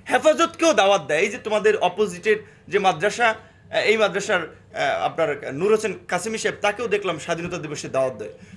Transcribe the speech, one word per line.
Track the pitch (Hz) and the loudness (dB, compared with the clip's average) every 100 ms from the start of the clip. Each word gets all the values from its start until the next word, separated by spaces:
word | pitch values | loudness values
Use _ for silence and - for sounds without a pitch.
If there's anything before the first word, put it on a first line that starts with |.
| - | -2
হেফাজতকেও | 254 302 254 339 - 330 | 2 4 4 2 2 2
দাওয়াত | 214 196 196 | 4 4 4
দেয়, | 143 151 | 2 0
এই | 208 | 0
যে | 240 | -2
তোমাদের | 220 214 208 208 | -2 2 2 2
অপোজিটের | 180 196 208 175 214 208 - - - | 0 0 -2 -2 0 0 -2 -20 -4
যে | 185 | 0
মাদ্রাসা, | 190 160 202 208 233 | 2 2 0 2 0
আহ, | 220 - _ - 160 | 0 -8 _ -6 0
এই | 156 220 | 2 4
মাদ্রাসার, | 202 180 202 185 | 2 0 -2 -2
আহ, | 160 - - - 143 92 | -2 -14 -14 -4 -2 0
আপনার | 139 139 156 139 120 | -2 -2 -2 -2 -8
নূর | 135 196 | -4 0
হোসেন | 220 220 175 - | 0 0 -8 -6
কাসেমি | 180 226 220 | -6 -4 -4
সাহেব, | 202 - | -4 -2
তাকেও | 208 208 233 | -2 -2 -2
দেখলাম | 202 190 156 | -2 -2 -6
স্বাধীনতা | 175 165 175 170 | -4 -6 -6 -8
দিবসে | 139 147 147 | -8 -10 -4
দাওয়াত | 127 131 | -2 -2
দেয়। | 110 107 - - | -4 -12 -14 -20